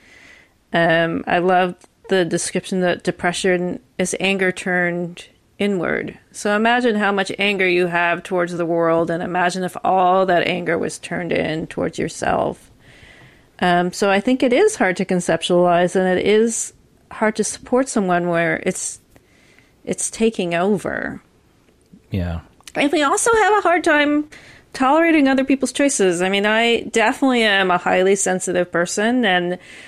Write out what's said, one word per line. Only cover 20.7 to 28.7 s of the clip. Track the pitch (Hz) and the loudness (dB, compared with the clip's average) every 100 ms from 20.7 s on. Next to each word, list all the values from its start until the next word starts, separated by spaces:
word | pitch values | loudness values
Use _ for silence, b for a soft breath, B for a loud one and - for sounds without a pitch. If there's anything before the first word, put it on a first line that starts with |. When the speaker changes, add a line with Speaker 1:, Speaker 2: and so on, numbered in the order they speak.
| 196 147 87 - - _ _ _ _ _ _ _ - _ | 0 -2 -6 -6 -10 _ _ _ _ _ _ _ -20 _
Speaker 2:
Yeah. | 98 87 82 - _ - - | -6 -4 -6 -12 _ -10 -2
Speaker 1:
And | 285 | 0
we | 311 | 0
also | 285 403 466 | 0 0 2
have | 453 381 415 | 2 2 2
a | |
hard | 359 359 | 2 0
time | 330 294 294 294 302 B B B _ | 2 2 2 0 -2 B B B _
tolerating | - 262 311 330 320 269 | -2 2 4 4 4 4
other | 269 269 | 2 2
people's | 269 254 | 0 0
choices. | - 285 - 190 170 | 0 0 2 2 2
I | 185 | 0
mean, | 196 208 | 0 2
I | 220 233 226 | 2 2 0
definitely | - 226 220 262 269 240 | 0 0 2 2 2 4
am | 220 196 185 | 4 2 2
a | 175 | 0
highly | 185 185 190 196 | 2 2 4 2
sensitive | 190 185 - 180 | 0 -2 -2 -2
person, | 175 | 0